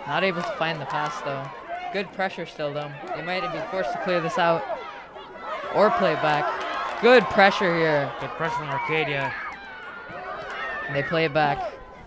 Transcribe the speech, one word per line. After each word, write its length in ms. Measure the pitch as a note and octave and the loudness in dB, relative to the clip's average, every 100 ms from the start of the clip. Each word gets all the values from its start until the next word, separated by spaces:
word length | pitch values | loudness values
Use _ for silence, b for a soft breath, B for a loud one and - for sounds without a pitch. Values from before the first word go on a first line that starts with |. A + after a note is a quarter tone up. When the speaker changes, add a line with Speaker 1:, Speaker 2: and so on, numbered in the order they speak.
| C#3 | -2
Speaker 1:
Not 160 | D3+ | 0
able 180 | F#3+ F3 | 0 0
to 100 | E3+ - | -4 -2
find 220 | D#3+ D#3+ | -2 -2
the 60 | C3+ | -4
pass, 340 | D3+ D3+ - | -2 -2 -4
though. 280 | D3 C3+ C#3+ - - - - | -4 -6 -6 -10 -10 -8 -4
Good 200 | G3 F#3 | -4 -6
pressure 320 | - F#3 F#3+ | -4 -4 -4
still, 300 | E3 - D3 | -10 -4 -4
though. 160 | D3 D3 C#3+ - | -4 -6 -8 -8
They 80 | D3 | -6
might 180 | E3 F#3 - | -4 -2 -2
be 80 | D#3+ D#3+ | -4 -4
forced 220 | F#3+ - | -2 -2
to 60 | - | -2
clear 180 | F#3 F3 | 0 0
this 160 | E3 F#3 | 0 2
out 280 | E3+ E3 F#5+ E5 - - - - - - - - - E3 | 4 4 0 -6 -6 -12 -14 -16 -14 -12 -8 -8 -2 4
or 160 | G#3+ | 4
play 220 | - F#3 | 6 2
back. 480 | D#3 D#3 D3 - - - - - - | 2 2 2 0 -2 -4 -4 -4 4
Good 240 | A3+ B3 | 8 8
pressure 520 | F3+ G#3+ G3 F#3+ F#3+ E3+ | 8 6 6 6 2 4
here. 340 | D#3+ D3 C#3 - | 4 4 2 -4
Speaker 2:
Good 100 | C#3 | -8
pressure 240 | - D#3+ | -4 -2
from 160 | D#3 D3 | -2 -2
Arcadia. 640 | C3+ C#3 D#3 D3+ C#3 C3 B2+ - - - - - - - C6+ - - - - - - - | -4 0 0 2 0 -2 -4 -8 -10 -12 -12 -12 -12 -12 -10 -8 -8 -8 -6 -6 -4 -2
Speaker 1:
And 80 | C#3 | -2
they 60 | |
play 240 | C3+ E3 D#3+ | 0 2 4
it 80 | |
back, 400 | D3+ D3 C#3+ - - - - | 4 4 2 -2 -6 -14 -16